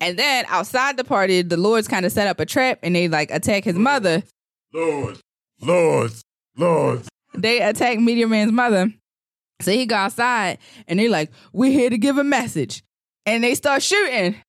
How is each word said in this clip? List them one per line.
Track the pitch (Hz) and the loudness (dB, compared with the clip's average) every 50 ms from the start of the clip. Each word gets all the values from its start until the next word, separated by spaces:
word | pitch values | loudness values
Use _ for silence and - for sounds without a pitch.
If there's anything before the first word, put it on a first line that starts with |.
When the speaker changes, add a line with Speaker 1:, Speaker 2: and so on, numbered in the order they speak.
| 165 | -6
Speaker 1:
And | 180 180 190 | -6 -2 -2
then | 269 294 269 247 214 - | 0 0 0 0 -2 -2
outside | 180 170 190 - - 247 262 277 269 254 | -4 -4 -4 -2 -2 -2 0 0 -2 -4
the | 247 | -4
party, | - 269 196 190 190 185 180 | -2 0 0 2 2 2 2
the | 175 170 170 | 0 0 0
Lords | 170 185 214 226 226 214 - | 0 2 2 2 0 0 -2
kinda | 233 190 269 262 | -2 -2 -2 0
set | - 226 202 | 0 0 0
up | 196 180 - | 0 0 -2
a | 160 | -4
trap | - - 277 254 262 226 - - | -2 0 0 0 0 0 -2 -2
and | 170 175 | -2 0
they, | 175 175 170 | 0 0 0
like, | 160 151 151 - | 0 0 -2 -2
attack | - 208 - 254 208 196 185 | -4 -4 -2 0 -2 0 0
his | - 170 | -2 -2
mother. | 180 226 277 285 269 196 175 160 - - - _ _ _ _ _ _ _ _ - | 0 0 0 0 0 0 0 0 0 -2 -6 _ _ _ _ _ _ _ _ -8
Speaker 2:
Lords, | 160 165 160 147 139 123 104 95 - _ _ _ _ _ _ _ _ 113 | -4 -2 -2 -2 -2 -4 -8 -8 -12 _ _ _ _ _ _ _ _ -2
Lords, | 143 175 180 165 156 - 131 117 113 110 - - _ _ _ _ _ _ 123 | 0 2 2 2 2 2 2 0 -2 -6 -10 -20 _ _ _ _ _ _ -2
Lords. | 165 175 165 147 143 131 123 120 - - - _ _ _ - | 0 2 2 2 2 0 -2 -4 -6 -12 -20 _ _ _ -8
Speaker 1:
They | 185 190 220 240 240 - | -4 -2 0 0 2 0
attack | 208 - - 262 247 240 214 | 0 0 0 0 0 2 2
Meteor | 233 233 233 233 226 226 | 2 2 2 2 2 2
Man's | 226 214 208 226 220 | 2 2 2 2 2
mother. | 247 247 240 208 185 185 214 - _ _ _ _ _ _ _ _ _ _ _ _ - 170 | 2 2 2 2 2 0 0 -2 _ _ _ _ _ _ _ _ _ _ _ _ -8 -2
So | 180 208 | 0 0
he | 254 254 | 0 0
go | 220 233 | 0 -2
outside | 202 196 196 - - 233 247 247 226 196 175 - - - - - - - - | -2 -2 -2 -2 -2 -2 0 0 0 0 -2 -4 -6 -10 -20 -20 -20 -8 -4
and | 170 196 | 0 0
they | 226 233 | 2 2
like, | 202 156 156 - - - - _ - | 2 0 0 -4 -8 -14 -20 _ -2
"We're | 185 254 269 269 | 0 2 4 4
here | 285 240 240 | 4 4 2
to | 233 | 2
give | 220 208 277 269 285 | 2 2 2 2 2
a | 277 | 0
message." | 285 285 240 247 220 - 165 127 - - - - _ _ _ _ _ _ _ _ | 2 0 0 -2 -4 -4 -6 -6 -6 -8 -12 -18 _ _ _ _ _ _ _ _
And | 208 226 233 233 | -2 0 0 0
they | 240 254 | 0 0
start | - - 294 277 269 - | 0 0 0 0 0 0
shooting. | - - 415 403 285 254 220 180 175 214 - - | 0 2 2 2 0 0 0 -2 -2 -2 -6 -10